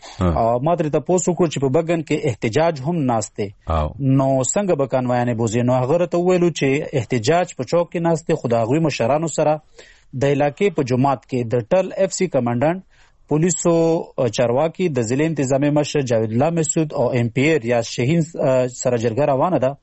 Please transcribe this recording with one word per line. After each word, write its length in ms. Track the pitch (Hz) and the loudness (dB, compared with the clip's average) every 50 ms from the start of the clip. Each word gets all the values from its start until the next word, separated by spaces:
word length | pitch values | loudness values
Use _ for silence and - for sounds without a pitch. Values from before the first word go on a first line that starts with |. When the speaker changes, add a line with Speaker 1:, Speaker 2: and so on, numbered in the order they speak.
| - - - - | -20 -12 -6 -2
Speaker 1:
ها. 80 | 95 87 | 0 0
Speaker 2:
او 320 | 80 120 117 117 120 123 | 2 2 2 2 0 0
ما 140 | 131 165 175 | 0 0 0
ترې 160 | 165 165 151 | 0 0 0
تپوس 380 | 139 151 135 - 180 180 - 185 | -2 -2 0 0 0 0 0 0
وکړ 180 | 170 - 180 160 | 0 0 0 0
چې 100 | - 147 | 0 -2
په 80 | 143 131 | 0 0
بګن 320 | 127 165 170 160 175 165 143 - | 2 0 0 0 -2 -2 -2 -2
کې 80 | 147 - - | -4 -2 -2
احتجاج 560 | 143 110 - - 117 107 147 160 170 165 135 | -2 -2 -2 -2 -2 0 2 2 0 0 -2
هم 160 | 127 156 180 | -4 -4 -2
ناست 400 | 165 139 123 117 113 104 - _ | -2 0 0 0 0 -2 -4 _
دی. 120 | - 107 98 - _ - - | -8 -8 -8 -10 _ -6 -4
Speaker 1:
او. 180 | 82 80 76 78 - - | -2 -2 -2 -4 -4 -2
Speaker 2:
نو 280 | 139 135 135 139 135 135 135 131 | 0 2 2 2 2 2 2 0
څنګه 320 | 123 107 - 202 208 185 170 | 0 0 0 0 0 0 0
به 120 | 139 139 | 0 0
کانوایانې 480 | 117 - 131 127 123 123 123 123 120 120 | 0 -2 -2 0 0 0 0 0 0 0
بوزي؟ 260 | 110 117 110 101 123 | 0 -2 0 0 0
نو 100 | 120 123 | 2 2
هغه 240 | 127 127 127 127 160 | 2 2 2 2 2
راته 220 | 170 180 165 - 175 | 0 0 0 0 0
وویلو 300 | 175 180 185 175 175 175 | 2 2 2 4 2 2
چې 200 | 151 - - 135 135 151 160 - | 0 0 0 0 0 0 -2 -4
احتجاج 640 | - 135 107 - 131 120 104 127 165 175 180 170 - | -4 -4 -2 -2 -2 -2 0 2 2 2 0 -2 -4
په 80 | - 123 | -8 -6
چوک 280 | - - 170 170 - | -2 0 -2 0 -2
کې 80 | - 175 | -4 -2
ناست 280 | 170 165 170 156 - - | 0 0 -2 -2 -2 -2
دی، 60 | 165 | -2
خو 140 | 151 - 120 | -2 0 0
د 60 | 117 | 0
هغوی 240 | 117 113 107 135 160 | 0 0 0 0 0
مشرانو 480 | 165 147 127 - 117 113 139 156 165 | 0 0 0 0 0 0 0 0 -2
سره 340 | 156 - - 156 151 151 151 - _ - - - - - - - - - | -2 -2 0 0 0 0 -2 -4 _ -20 -20 -20 -20 -20 -20 -20 -12 -6
د 100 | 127 135 | -2 0
علاقې 500 | 139 143 139 147 147 139 - 202 202 160 | 0 2 2 0 0 0 0 -2 -2 0
په 60 | - | -2
جومات 420 | 139 117 127 123 135 139 135 120 - | -2 0 0 0 2 0 0 -2 -4
کې 140 | - 131 123 120 113 | -6 -4 -4 -2 -2
د 20 | 123 120 113 - | -2 -2 0 2
ټل 160 | 180 185 185 190 - | 2 2 0 0 -2
اف 160 | - 196 185 | -2 -2 -2
سی 140 | - - 185 | 0 -2 -2
کمانډنټ، 540 | 170 - - 120 120 120 120 139 156 175 190 - _ _ - - _ _ _ - - | 0 0 0 0 0 0 0 0 0 -2 -2 -8 _ _ -20 -20 _ _ _ -6 -2
پولیسو، 440 | 147 156 165 185 165 - - 175 170 165 165 165 160 170 - - - - | 0 2 2 0 0 0 2 2 2 4 4 2 2 0 -2 -6 -4 -2
آه، 100 | 131 117 | -2 0
چارواکي، 600 | 104 - 123 117 120 131 156 170 - - 185 175 | 0 0 0 2 2 2 0 0 -2 -2 -2 -2
د 120 | 139 123 | 0 0
ضلع 240 | 117 107 131 135 156 | -2 0 0 0 0
انتظامي 460 | 160 160 147 139 127 139 135 143 147 | 0 0 -2 0 0 0 2 2 2
مشر 300 | 147 151 147 - - 147 | 2 0 0 0 -2 -2
جاوید 320 | 135 120 120 110 113 110 | 0 0 0 0 0 0
الله 180 | 110 120 143 165 | 0 0 0 2
مسعود 420 | 170 170 156 - - 165 160 151 | 0 0 0 0 0 0 -2 -2
او 160 | - 131 120 123 | -2 -2 -2 0
ایم 180 | 135 123 117 117 | 0 0 0 0
پی 140 | - 131 | 0 0
اے 160 | 135 160 160 139 | 2 2 2 0
ریاض 260 | 110 117 123 117 113 | 0 0 0 0 -2
شاهین، 360 | - - - 120 127 170 170 | -2 -4 -2 0 0 2 0
آه، 460 | 156 - - - - 135 131 127 127 | 0 -2 -4 -2 0 2 2 2 0
سره 300 | 127 123 - - 127 123 | -2 -4 -4 -2 0 0
جرګه 280 | 117 110 120 110 117 147 | 0 0 0 0 0 0
روانه 320 | 143 135 131 151 185 180 127 | 0 2 2 0 0 0 0
ده. 120 | 123 131 139 - | 0 0 -2 -4